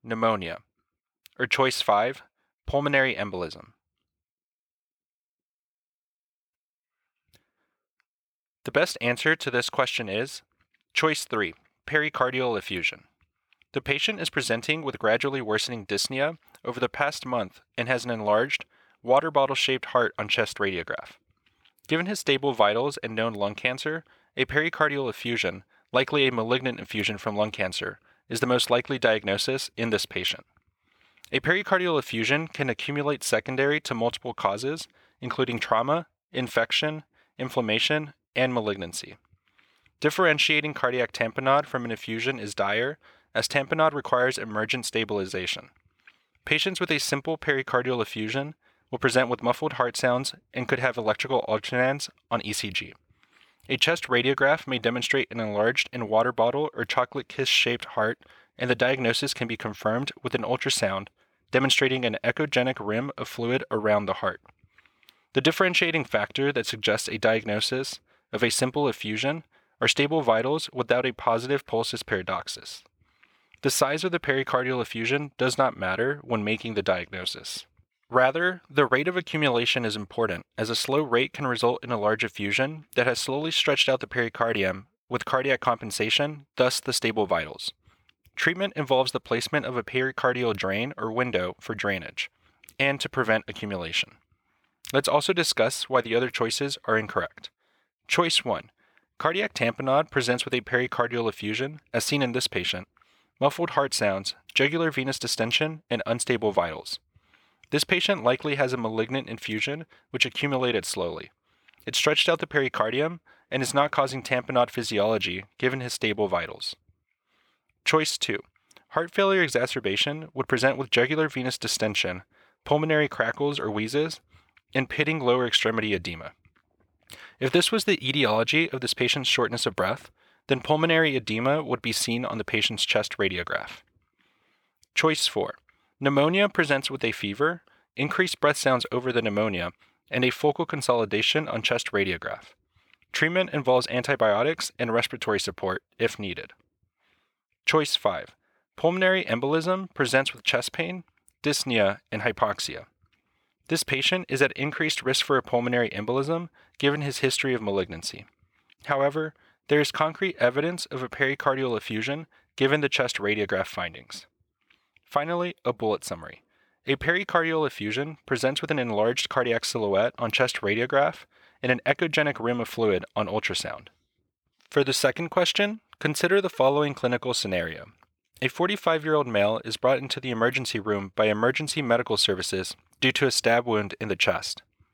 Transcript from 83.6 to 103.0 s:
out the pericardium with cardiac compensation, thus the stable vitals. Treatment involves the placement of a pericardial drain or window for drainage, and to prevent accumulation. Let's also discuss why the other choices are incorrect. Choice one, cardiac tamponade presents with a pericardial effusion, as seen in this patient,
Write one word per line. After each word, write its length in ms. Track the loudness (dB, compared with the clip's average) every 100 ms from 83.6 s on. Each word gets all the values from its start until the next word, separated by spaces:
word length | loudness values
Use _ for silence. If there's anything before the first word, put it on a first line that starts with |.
| 2 4 4
out 120 | 2
the 60 | 0
pericardium 800 | -2 -2 0 0 2 0 -2 -10 _ _
with 160 | -4
cardiac 360 | 0 0 2 2
compensation, 840 | 2 0 -4 -2 0 2 0 -4 -14 2
thus 220 | 2 4
the 140 | -2
stable 340 | 0 0 0 2
vitals. 460 | 0 -2 -8 -10 -12 _ _ _ _ _ -2
Treatment 380 | 0 0 -4 -4
involves 360 | 2 4 4
the 80 | -2
placement 440 | -2 -2 0 -2
of 120 | -2 -4
a 60 |
pericardial 720 | -2 -2 -2 0 0 2 0
drain 380 | 0 -2 -2 -4 -6
or 120 | -6
window 440 | -2 0 0 -2 -6
for 160 | -10
drainage, 560 | -4 -4 -4 -6 -10 -10 _ _ _ -20 0
and 220 | 0 0
to 80 | -4
prevent 360 | -2 2 0 0
accumulation. 640 | -10 -8 -6 -4 -4 -4 _ _ _ _ _ _ _ -2
Let's 160 | 0 2
also 240 | 2 2
discuss 560 | 0 0 2 0 0 0
why 140 | 0
the 120 | 2
other 160 | 0 0
choices 460 | -2 -2 -2 -4 -4
are 140 | 0 0
incorrect. 520 | 0 -4 -4 -10 -20 _ _ _ _ _ -2
Choice 380 | 0 2 0
one, 260 | 0 -4 -6 _ _ _ _ _
cardiac 380 | -2 0 -4
tamponade 560 | -2 -2 -2 0 2 2
presents 340 | 0 0 0
with 80 | 0
a 80 | -4
pericardial 680 | 0 -2 0 0 0 0 -2
effusion, 520 | -2 -4 -4 -6 -8 _
as 100 | -4
seen 180 | 0 0
in 100 | 0
this 140 | 0 -2
patient, 400 | -2 -4 -6 -10 _